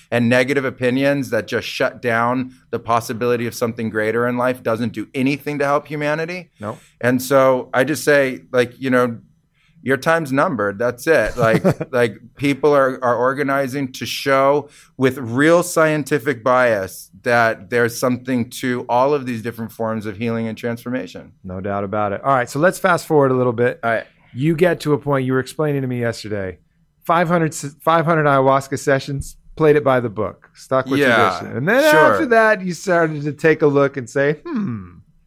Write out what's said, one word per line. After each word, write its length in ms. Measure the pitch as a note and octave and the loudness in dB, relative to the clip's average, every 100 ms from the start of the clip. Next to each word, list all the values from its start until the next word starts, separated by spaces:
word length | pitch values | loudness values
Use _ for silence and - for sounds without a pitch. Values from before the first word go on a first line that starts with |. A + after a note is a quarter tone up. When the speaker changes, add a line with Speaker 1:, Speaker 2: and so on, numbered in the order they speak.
| _ | _
Speaker 1:
And 180 | A#2+ A#2 | 0 2
negative 380 | B2 B2+ C#3+ C3 | 2 2 0 -2
opinions 640 | - B2+ C3 C#3 C#3+ A2+ | -2 -2 0 0 0 -2
that 160 | A2 G2 | -4 -2
just 200 | A#2 - | -6 -6
shut 360 | - C3 - | -4 -4 -2
down 500 | B2 A2+ A#2+ B2+ B2+ - _ | -2 0 0 -2 -6 -12 _
the 80 | A#2 | -8
possibility 640 | - A#2 A2+ A2+ A#2+ A#2+ A#2 | -2 -2 -2 -4 -2 0 -2
of 80 | |
something 340 | - A#2+ A#2 A2 | -4 -4 -4 -4
greater 380 | G#2+ G#2+ A#2 A#2+ | -2 0 0 -2
in 80 | B2 | 0
life 260 | B2+ B2+ | -2 -2
doesn't 300 | A#2+ A2+ A#2 | -4 -2 -4
do 160 | A2 G#2 | -6 -8
anything 440 | C#3 C3 C#3+ D3 C#3+ | -2 -2 -2 -6 -4
to 40 | |
help 220 | C#3+ D3 C#3 | -2 -2 -4
humanity. 640 | D3+ D3 D#3 E3 F3+ E3+ _ | -6 -4 -4 -6 -10 -14 _
Speaker 2:
Nope. 160 | G#2 - _ _ | -12 -12 _ _
Speaker 1:
And 220 | A#2+ B2+ | -2 0
so 480 | - C#3 C3 B2+ - | 2 4 4 2 0
I 120 | A#2+ | -2
just 200 | C3 D3+ | 0 0
say, 360 | D3+ C#3+ C3+ B2+ - | 2 2 2 -4 -2
like, 260 | B2+ A#2+ - | 0 0 -2
you 120 | C3 | 0
know, 300 | B2+ B2 A2 - _ _ _ _ _ | 2 0 -4 -16 _ _ _ _ _
your 140 | A#2 C3+ | -2 0
time's 360 | E3 E3 D3 | 2 0 0
numbered. 480 | C3+ F3 A2+ G2+ G2 | 0 0 0 -2 -2
That's 260 | A#2+ B2 D#3+ | -4 -2 2
it. 300 | D3 G#2+ A#2+ | 2 2 0
Like, 260 | A2+ A2+ F#3+ - | 2 4 2 0
Speaker 2:
<laughs> 100 | D#3 | -2
Speaker 1:
like, 240 | B2 A#2+ G2 - | 0 0 -2 -18
people 400 | - C#3+ C#3 D3+ | -4 -2 2 2
are, 240 | C#3+ C3 C3 | 4 2 0
are 100 | B2 | -2
organizing 800 | A#2 B2+ C3+ C3+ C#3 C3+ C#3 C3 | 0 0 0 -2 -2 -2 -4 -8
to 120 | - A#2 | -8 -10
show 640 | - C#3+ C3+ C#3 D3 C#3 - _ - | -6 0 2 4 2 -2 -16 _ 0
with 200 | B2+ C3+ | 0 0
real 460 | A2+ A#2+ D#3 E3+ | -4 2 4 4
scientific 800 | E3+ E3 D#3 D3+ C#3 D3 B2+ B2 | 4 2 2 0 -2 -2 -2 -2
bias 640 | B2+ B2+ B2 G#2 F#2+ - - - | 2 4 4 2 -2 -10 -20 -8
that 480 | B2+ A#2+ A2+ A2 G2 | 0 4 2 0 -2
there's 260 | A#2+ A#2 A#2 | 0 0 0
something 540 | B2+ A#2+ B2 B2+ A#2 | -2 -2 -2 -4 -4
to 340 | - C3 B2 B2 | -6 -4 -4 -2
all 260 | A#2+ C#3 | 0 2
of 120 | D3 B2+ | 0 -4
these 160 | A#2 | -8
different 280 | A#2 A2 A2 | -8 -10 -12
forms 340 | - A2 A2 | -6 -6 -6
of 120 | G#2 G2 | -8 -6
healing 320 | A#2 A2+ A2+ | -6 -4 -6
and 100 | G#2+ | -6
transformation. 760 | A#2+ A#2 B2 B2+ F#2 F#2 C#2 _ | -8 -8 -8 -8 -10 -14 -20 _
Speaker 2:
No 160 | F#2+ F#2 | -12 -8
doubt 240 | G2 G2+ | -6 -4
about 280 | G2+ G#2+ G#2 | -4 -2 -2
it. 80 | G2 | -2
All 100 | C#3 | 0
right, 160 | C3 A#2+ | 0 0
so 80 | C#3 | 0
let's 220 | F3 - | 0 2
fast 260 | F#3+ E3 - | 0 0 2
forward 240 | D3+ C3+ | 2 4
a 40 | |
little 180 | B2+ B2+ | 2 0
bit. 260 | A2+ A#2+ - | 0 -2 0
Speaker 1:
All 60 | A#2 | -2
right. 160 | A2 - _ _ | -2 -4 _ _
Speaker 2:
You 220 | A#2 D3+ D#3+ | -4 -2 2
get 240 | F3 E3 | 2 2
to 120 | D3+ | 0
a 60 | C#3+ | -2
point, 260 | C#3+ C3+ | 0 -2
you 100 | B2+ | 0
were 40 | C3 | -2
explaining 420 | B2+ - D3+ C#3+ | -2 -4 -2 -2
to 60 | B2+ | -4
me 120 | B2 | -4
yesterday, 580 | A#2 A2+ G#2 G2+ F#2+ F2+ _ _ _ _ | -4 -4 -8 -8 -8 -12 _ _ _ _
five 240 | - E3+ E3 | 0 0 2
hundred, 240 | F3 D#3+ | 2 0
s-, 240 | - C#3+ D3+ | -4 -12 -4
five 240 | - E3 D#3 | 2 2 2
hundred 180 | D#3+ D3 | 2 4
ayahuasca 540 | C#3 C3 C3+ - C3+ | 4 4 2 0 -4
sessions, 560 | - C3+ - C#3 - - - | 0 0 -2 -8 -10 -18 -18
played 220 | - D#3 D3 | 0 4 4
it 80 | |
by 160 | C3+ B2+ | 4 0
the 100 | A#2+ | -2
book, 400 | G2+ F#2+ - _ | -4 -6 -8 _
stuck 320 | - - C3 B2+ | -20 -4 -2 0
with 120 | C#3 | 0
Speaker 1:
Yeah, 320 | C3+ A2 F#2+ F2 | 4 4 2 0
Speaker 2:
tradition. 180 | G#2 G#2 | -6 -4
And 100 | D#3 | 0
then 140 | B3 D4+ | 2 4
Speaker 1:
sure. 200 | D#4 D#4 | 6 4
Speaker 2:
after 120 | - C#4 | 2 2
that, 340 | A3+ A3 G#3 | 4 4 2
you 120 | F#3 | -2
started 480 | E3 G3 E3+ D#3+ D3+ | -6 0 2 2 -2
to 100 | D3 | -6
take 300 | C3+ E3 D#3 | 0 2 4
a 60 | D3+ | 4
look 280 | C#3 C#3 C#3 | 4 2 -2
and 140 | A2+ | -6
say, 300 | C#3 C#3+ D#3 | 0 0 -2
"Hmm." 540 | F4 C4+ C#3 A2 F2 F2 _ _ | -6 -6 -4 -6 -12 -20 _ _